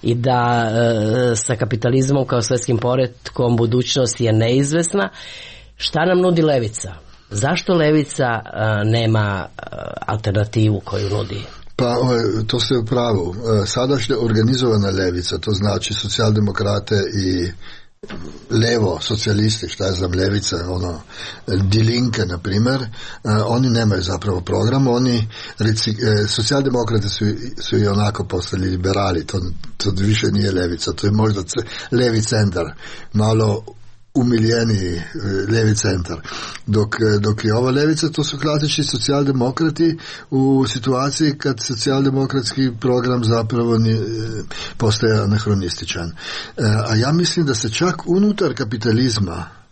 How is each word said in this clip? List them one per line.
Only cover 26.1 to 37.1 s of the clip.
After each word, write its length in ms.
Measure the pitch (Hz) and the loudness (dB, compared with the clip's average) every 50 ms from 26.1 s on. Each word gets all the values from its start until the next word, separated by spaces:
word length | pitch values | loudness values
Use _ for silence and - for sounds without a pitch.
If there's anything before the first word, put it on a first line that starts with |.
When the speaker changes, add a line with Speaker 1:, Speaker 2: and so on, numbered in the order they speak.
| - 104 104 104 | 2 2 2 0
Speaker 2:
socijaldemokrate 800 | - - 110 - 143 139 139 135 123 123 117 107 117 107 98 98 | 0 -2 0 0 0 0 2 2 0 0 0 2 0 0 0 -2
su, 160 | - - 107 104 107 - 120 127 - - | -2 0 0 -2 -2 -2 -8 -10 -8 -8
su 180 | - - 107 107 | -6 -2 0 2
i 80 | 104 | 2
onako 380 | 101 98 101 104 104 101 - 101 | 2 2 2 0 0 -2 -4 -6
postali 460 | - - 90 - - - 92 92 92 | -4 -4 -4 -4 -4 -4 -2 -2 -2
liberali, 560 | 92 90 90 95 98 101 101 95 90 82 - | -2 0 0 0 0 0 0 0 0 -2 -4
to, 140 | - - 95 90 90 - - - - - | -4 -4 -4 -2 -4 -4 -6 -6 -8 -8
to 140 | - - 101 | -4 -2 -2
više 360 | 92 90 98 104 107 107 113 107 | 0 0 2 2 2 2 2 0
nije 200 | 101 101 101 98 | 0 2 0 0
levica, 400 | 95 92 90 85 87 82 - - | 0 0 0 -2 -2 -4 -4 -6
to 140 | - - - | -4 -2 0
je 40 | 101 | 2
možda 300 | 101 107 110 107 104 98 | 2 4 2 2 0 -2
ce-, 220 | 90 - - - - - - - - - | -4 -4 -6 -6 -6 -6 -10 -14 -6 -2
levi 320 | 123 120 123 120 113 110 | 0 2 2 2 2 0
centar, 500 | 107 - 120 107 104 101 87 87 85 76 76 - - - - - - - | 0 0 2 2 2 2 0 -2 -4 -4 -6 -12 -16 -16 -14 -14 -14 -2
malo 520 | - 104 107 110 110 110 110 107 101 - - - - - - - - - - _ - | 0 2 2 4 4 4 2 2 0 -2 -6 -12 -18 -18 -20 -20 -20 -20 -20 _ 0
umiljeniji, 840 | 135 120 123 120 113 110 113 117 117 117 113 107 98 92 87 87 | 0 2 4 4 4 4 4 2 2 2 2 2 0 0 -2 -4
e, 60 | 87 82 - - 107 101 98 98 98 98 101 | -6 -8 -8 -10 -6 -4 -2 -2 -2 0 0
levi 280 | 113 113 110 110 104 | 2 2 4 2 2
centar. 440 | 104 - 104 95 90 85 - 85 80 - - - - - - - - - | 2 0 0 0 -2 -2 -4 -8 -10 -10 -12 -12 -12 -12 -12 -14 -12 -4
Dok, 280 | - 104 107 104 107 - | 0 0 0 2 0 0
e, 240 | - 113 107 | 0 2 2